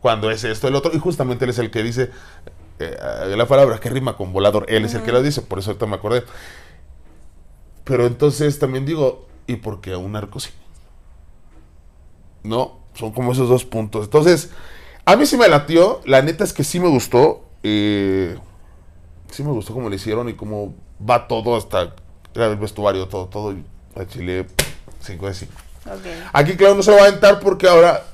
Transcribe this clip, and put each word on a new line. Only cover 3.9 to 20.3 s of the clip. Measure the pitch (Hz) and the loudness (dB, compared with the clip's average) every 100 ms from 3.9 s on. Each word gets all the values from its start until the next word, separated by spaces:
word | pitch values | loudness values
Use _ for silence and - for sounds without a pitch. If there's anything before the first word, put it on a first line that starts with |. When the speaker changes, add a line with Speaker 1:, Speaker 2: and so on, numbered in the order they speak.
Speaker 1:
rima | 123 131 104 | -4 -6 -6
con | 92 | -6
volador, | 92 98 104 101 | 2 2 2 0
él | 110 110 | 0 0
es | |
el | 117 | -6
que | - | 0
Speaker 2:
Ujú. | 120 | 0
Speaker 1:
lo | |
dice, | 143 147 | 0 -4
por | - 92 | -8 -10
eso | 98 | -8
ahorita | 98 110 | -6 -6
me | 98 | -6
acordé. | 104 120 120 - - - - - - - - - - - - - - - | -4 -4 -6 -18 -20 -20 -20 -20 -20 -20 -20 -20 -20 -20 -20 -20 -20 -20
Pero | - 127 120 | -6 0 0
entonces | 120 147 139 151 147 | 0 -2 0 -2 -2
también | 135 131 135 | -4 -4 -6
digo, | 160 135 - - - - | -2 -2 -4 -18 -20 -10
¿y | 120 | -10
por | - 98 | -8 -12
qué | 95 | -10
a | 90 | -10
un | 95 | -8
narco | 107 104 120 | -10 -10 -12
sí? | - - - - - - - - - - - - - - - _ - - - _ | -14 -16 -20 -20 -20 -20 -20 -20 -20 -20 -20 -20 -20 -20 -20 _ -20 -20 -20 _
¿No? | 104 113 - - - | -8 -4 -6 -8 -20
Son | - 110 | -12 -10
como | 110 123 | -4 -2
esos | 127 123 | 0 2
dos | 127 | 2
puntos. | - 117 110 110 | 0 -8 -6 -6
Entonces, | 107 151 156 165 - - - - - - | 0 4 4 4 0 -16 -18 -20 -20 -6
a | - 208 | 2 4
mí | 294 | 4
sí | 247 | 4
me | 220 | 6
latió, | 147 143 165 185 - | 4 4 4 4 2
la | - 135 | 2 2
neta | 143 160 | 2 -2
es | 156 | -4
que | - | -4
sí | 143 175 | -4 0
me | 175 | 2
gustó, | 135 - 123 147 - - - | 2 2 4 4 2 -10 -10
eh, | 104 104 104 104 98 95 90 - - - - - - - - - - | -4 0 0 0 0 -2 -4 -8 -18 -20 -20 -20 -20 -20 -20 -20 -20
sí | - | -10
me | 143 | -6
gustó | 131 95 | -6 -6
cómo | 113 117 | -10 -8
le | 98 | -8
hicieron | 101 107 | -6 -6
y | 120 | -6